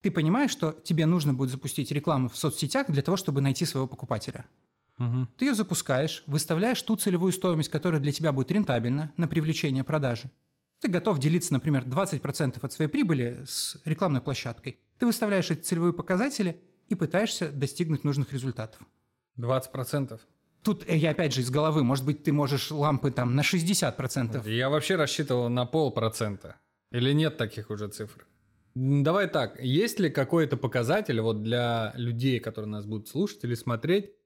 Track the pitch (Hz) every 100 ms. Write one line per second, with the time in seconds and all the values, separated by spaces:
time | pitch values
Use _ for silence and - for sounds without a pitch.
0 | 196 165 156 220 277 - 160 156 - 160
1 | 160 175 147 131 131 135 135 - 135 -
2 | 131 143 123 - 151 - 143 262 262 139
3 | 147 190 196 139 139 131 139 131 131 123
4 | - 110 - - - _ _ _ _ -
5 | 123 127 123 - 269 220 220 165 - 131
6 | 156 - - 143 - 165 220 240 - 220
7 | 202 175 185 180 185 160 147 156 180 160
8 | 143 139 156 135 127 190 208 123 120 139
9 | 156 - 170 165 156 156 151 131 131 151
10 | 135 117 131 _ _ _ _ _ 247 175
11 | 202 156 147 175 180 135 156 139 123 139
12 | 190 147 143 - 143 - 135 - 156 277
13 | 214 143 120 123 135 - - - - 156
14 | 190 135 147 127 123 113 135 - _ _
15 | 240 - 214 196 - 165 - 165 175 175
16 | - 185 269 269 185 156 _ _ _ 202
17 | 151 180 220 - 160 143 135 - 170 151
18 | 147 139 135 135 131 117 110 - - _
19 | _ _ _ - 120 131 - 135 123 147
20 | 127 113 _ _ _ _ - 196 - 165
21 | 160 151 160 127 123 139 156 151 123 135
22 | 131 139 - 147 139 135 - 151 147 135
23 | 143 123 120 131 - 180 165 196 147 -
24 | 127 139 117 120 107 113 135 151 147 185
25 | 143 - 147 123 120 123 120 160 143 120
26 | 110 - 107 98 80 - _ _ _ 120
27 | 127 147 156 151 110 - 104 104 104 -
28 | 107 - - _ _ _ _ 127 131 143
29 | 143 185 185 160 113 - 123 139 226 233
30 | 170 143 135 170 151 120 123 127 117 190
31 | 208 117 113 107 110 120 120 117 110 -
32 | 120 117 135 120 110 110 107 104 104 107
33 | 107 147 202 - 120 117 - 117 156 196
34 | 196 -